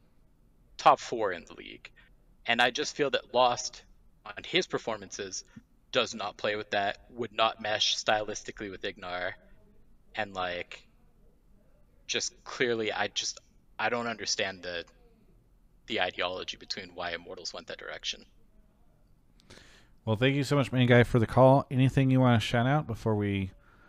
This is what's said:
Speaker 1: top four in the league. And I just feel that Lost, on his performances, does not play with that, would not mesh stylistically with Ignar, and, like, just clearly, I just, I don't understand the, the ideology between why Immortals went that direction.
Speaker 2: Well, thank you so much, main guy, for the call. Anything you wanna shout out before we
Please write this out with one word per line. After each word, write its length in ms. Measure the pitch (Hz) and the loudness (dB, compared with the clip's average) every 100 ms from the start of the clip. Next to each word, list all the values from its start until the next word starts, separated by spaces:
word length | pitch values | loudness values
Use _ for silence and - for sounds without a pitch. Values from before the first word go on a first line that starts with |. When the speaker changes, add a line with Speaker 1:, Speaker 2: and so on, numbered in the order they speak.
| _ _ _ _ _ _ _ - | _ _ _ _ _ _ _ 2
Speaker 1:
top 240 | 160 135 | 4 4
four 320 | - 120 101 | 2 -2 -2
in 120 | 87 | -4
the 100 | - | -10
league. 360 | - 50 55 - - - _ _ _ - | -18 -18 -18 -20 -20 -20 _ _ _ -2
And 160 | 117 | 2
I 80 | 123 | 2
just 240 | 127 147 | 0 -6
feel 160 | - 139 | -2 -2
that 240 | 123 - | -2 0
Lost, 480 | 120 123 123 - - - - _ _ | 2 2 2 -6 -12 -20 -20 _ _
on 200 | 104 - | -18 -16
his 220 | - 170 175 | -4 -2 -2
performances, 760 | 127 - 110 95 - 98 - - - - _ _ | -4 -6 -8 -10 -12 -10 -12 -16 -20 -20 _ _
does 240 | 127 110 | -2 -2
not 220 | 110 101 - | -4 -8 -4
play 180 | 110 | -4
with 160 | 107 - | -4 -4
that, 280 | 104 101 - - | -2 -2 -4 -10
would 220 | 120 113 | -10 -6
not 280 | 110 110 - | 0 0 0
mesh 360 | 107 107 - - | -4 0 0 0
stylistically 760 | - 107 104 104 - - 104 | 0 0 -2 -8 -12 -10 -10
with 120 | 92 | -8
Ignar, 500 | 101 95 90 90 92 - - - - - - - _ | -10 -8 -8 -6 -6 -8 -16 -20 -20 -20 -20 -20 _
and, 200 | - 101 | -8 -6
like, 520 | 95 90 87 - - - _ _ _ - _ _ - _ _ _ _ - | -6 -6 -6 -10 -16 -20 _ _ _ -20 _ _ -20 _ _ _ _ -6
just 380 | 117 - - | -4 -4 -10
clearly, 480 | - - 123 113 107 | -12 -4 -2 0 -2
I 160 | 92 104 | -4 -4
just, 320 | - - - - _ _ - | -4 -6 -8 -16 _ _ -6
I 120 | 110 | -4
don't 180 | 120 117 | -2 -4
understand 560 | 107 95 - 98 95 | -8 -6 -4 -4 -6
the, 220 | 90 85 - _ _ _ _ _ _ _ _ _ - | -10 -10 -12 _ _ _ _ _ _ _ _ _ -8
the 120 | 104 | -4
ideology 560 | 90 - 90 92 87 - | -4 -4 -6 -6 -10 -12
between 360 | - 107 87 | -12 -12 -12
why 160 | 87 87 | -10 -8
Immortals 420 | 85 87 92 82 | -8 -10 -14 -14
went 140 | 90 80 | -14 -14
that 120 | - | -14
direction. 460 | - - - - - _ _ _ _ _ _ _ _ _ _ _ - - - - _ - | -12 -10 -10 -10 -16 _ _ _ _ _ _ _ _ _ _ _ -20 -20 -20 -20 _ -10
Speaker 2:
Well, 100 | 110 | -4
thank 220 | 107 131 139 | 0 2 2
you 80 | |
so 100 | 127 | 2
much, 160 | 143 127 | 0 2
main 160 | 127 127 | 2 6
guy, 160 | 120 | 8
for 160 | 117 123 | 8 4
the 80 | 107 | 4
call. 400 | 123 131 135 - | 8 8 8 4
Anything 420 | 127 131 139 131 | 2 4 4 4
you 100 | 131 | 6
wanna 180 | 127 117 | 6 4
shout 260 | - 120 | 4 2
out 220 | 127 151 131 | 2 2 0
before 300 | 107 113 107 | -4 0 0
we 340 | 101 98 95 - _ _ | 0 0 -2 -8 _ _